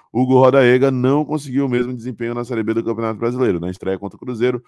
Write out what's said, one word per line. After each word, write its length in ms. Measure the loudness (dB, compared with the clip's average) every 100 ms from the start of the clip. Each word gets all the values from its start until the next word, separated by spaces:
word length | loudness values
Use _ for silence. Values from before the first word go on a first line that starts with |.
| _
Hugo 260 | -2 2 6
Rodallega 500 | 6 6 6 4 2
não 360 | 0 2 0
conseguiu 420 | 0 -6 -4 -2 0
o 20 |
mesmo 240 | -2 -2
desempenho 420 | -6 -10 -8 -6
na 100 | -6
Série 180 | -6 -4
B 120 | -2
do 100 | -2
Campeonato 340 | -2 -4 -4 -4
Brasileiro. 400 | -4 0 0 0
Na 120 | -4
estreia 280 | -6 -6 -6
contra 180 | -8 -12
o 40 |
Cruzeiro, 420 | -10 -2 -2 -2